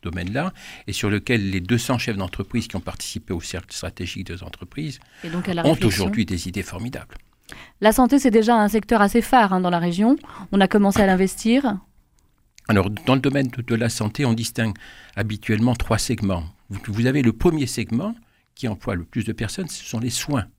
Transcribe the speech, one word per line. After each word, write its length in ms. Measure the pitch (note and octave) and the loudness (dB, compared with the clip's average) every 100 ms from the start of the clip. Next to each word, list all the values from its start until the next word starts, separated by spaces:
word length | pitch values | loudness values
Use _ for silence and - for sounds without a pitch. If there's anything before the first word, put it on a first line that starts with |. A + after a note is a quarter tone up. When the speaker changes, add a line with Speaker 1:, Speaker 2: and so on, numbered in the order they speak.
Speaker 1:
domaine-là, 500 | F2 F2 F2+ A#2 F3+ - - - - | -8 -6 -4 -4 -4 -8 -20 -16 -10
et 60 | |
sur 160 | - G#2 | -4 0
lequel 420 | G#2 - A#2+ G2 | 0 0 -2 0
les 100 | F#2+ | -4
deux 160 | F2+ A#2+ | 0 -2
cents 180 | - B2 | 0 -2
chefs 200 | - G2+ | -2 -4
d'entreprise 500 | F#2 - G2 A#2 - | -6 -6 -4 -4 -4
qui 80 | F#2+ | -8
ont 40 | |
participé 520 | - - - - - | -8 -12 -10 -12 -6
au 80 | F2+ | -8
cercle 340 | - E2 - | -6 -10 -10
stratégique 520 | - E2 - F#2 - F#2+ | -10 -10 -8 -10 -8 -10
des 160 | F#2 | -12
entreprises 580 | F2 - - - D3+ - _ - | -12 -16 -14 -10 -10 -10 _ -16
Speaker 2:
Et 60 | E3+ | -8
donc 180 | E3+ F3+ | -6 -4
à 60 | |
la 80 | F3 E3 | 0 2
Speaker 1:
ont 60 | |
Speaker 2:
réflexion. 160 | D#3 A#2+ F#2+ | 4 2 2
Speaker 1:
aujourd'hui 220 | F#2+ G#2 F#2+ | 0 0 -2
des 200 | F2+ F2+ | -2 -4
idées 160 | F#2 | -8
formidables. 540 | F2+ F2 A#2 C2 - - _ _ - - - _ | -8 -8 -10 -10 -14 -20 _ _ -20 -20 -20 _
Speaker 2:
La 100 | G#3+ | 2
santé, 260 | A3 B3 C#4+ | 4 4 6
c'est 120 | C4+ | 6
déjà 240 | A3 G#3+ | 4 4
un 140 | A#3 G#3 | 4 4
secteur 320 | G#3+ - G#3 | 0 2 4
assez 220 | G3+ A#3 | 4 4
phare, 320 | G#3+ B3+ G#3 | 4 4 4
hein, 60 | F#3 | 2
dans 80 | F3+ | 2
la 80 | F3 | 0
région. 380 | F3 E3+ A3 D4+ - - F#3+ | 0 2 2 2 0 -20 -2
On 80 | G3 | 2
a 80 | F#3+ | 4
commencé 320 | G#3+ G3+ G3 | 6 4 4
à 60 | G3 | 4
l'investir. 720 | F#3 F#3+ - A3+ B3 C#4 G3 _ _ _ _ _ _ _ _ - | 4 2 0 2 2 2 -4 _ _ _ _ _ _ _ _ 0
Speaker 1:
Alors, 220 | G#2 F#2+ | 2 2
dans 240 | G#2+ - | -2 0
le 60 | C3 | 2
domaine 280 | C3+ C#3 C3 | 2 0 -2
de, 140 | B2+ | -4
de 120 | A#2+ | -2
la 140 | A2+ A#2 | 0 0
santé, 380 | - A2 - C3+ | -2 -4 0 0
on 80 | |
distingue 400 | A2+ A2+ - A2+ G2 - - - - | 0 -2 -2 -4 -4 -14 -20 -14 -6
habituellement 580 | G#2 G#2+ - G#2+ A#2+ | -6 -6 -2 2 2
trois 240 | B2 - G#2+ | 0 0 -2
segments. 460 | - A#2 G2 F2+ E2 - _ | 0 -2 0 -2 -4 -14 _
Vous, 120 | G2 - | -12 -6
vous 200 | G#2+ A#2+ | 0 0
avez 160 | C#3+ | 4
le 100 | B2 | 2
premier 340 | A2 F3+ D#3+ B2+ | 4 2 2 -4
segment 480 | - F#2+ A#2 G3+ A3+ _ _ _ | -4 -2 -2 -2 -8 _ _ _
qui 140 | _ B2 | _ -6
emploie 280 | G2 - F#2 | -6 -4 -6
le 80 | |
plus 200 | E2 - | -4 -6
de 80 | G2+ | -4
personnes, 360 | - A2 - F3 | -4 -6 -6 -10
ce 160 | - | -10
sont 160 | - A2+ | -8 -6
les 100 | A#2+ | -4
soins. 360 | A#2+ - G#3+ F2 | -6 -4 -4 -4